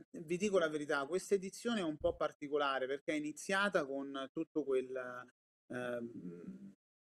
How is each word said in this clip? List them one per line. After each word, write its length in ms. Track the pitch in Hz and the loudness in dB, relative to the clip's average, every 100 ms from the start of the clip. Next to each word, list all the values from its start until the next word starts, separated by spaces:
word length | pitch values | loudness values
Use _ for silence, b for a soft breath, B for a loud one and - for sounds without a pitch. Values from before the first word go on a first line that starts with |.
| - - | -14 -12
vi 180 | 156 175 | -4 0
dico 220 | 208 190 | 4 4
la 100 | 160 | 4
verità, 360 | 151 147 143 135 | 0 2 2 2
questa 260 | 180 - | -2 2
edizione 460 | 202 190 - 233 226 | 0 0 -4 -2 0
è 40 | |
un 140 | 165 151 | 0 0
po' 180 | 170 165 | 0 2
particolare, 720 | 151 - 143 147 143 135 127 | -2 -2 -2 2 2 2 0
perché 280 | 135 - | 0 0
è 20 | 156 | 0
iniziata 680 | 151 151 - 196 202 180 139 | -2 -4 0 2 4 4 2
con 420 | 139 139 139 135 | -2 -4 -6 -6
tutto 320 | - 160 160 | -6 -2 -2
quel, 320 | 135 131 127 131 123 123 123 _ _ _ - | 2 2 2 -4 -6 -10 -14 _ _ _ -8
ehm, 1000 | 127 123 120 117 - 90 85 87 - 98 - _ _ | -4 -2 -4 -6 -8 -10 -10 -12 -14 -16 -20 _ _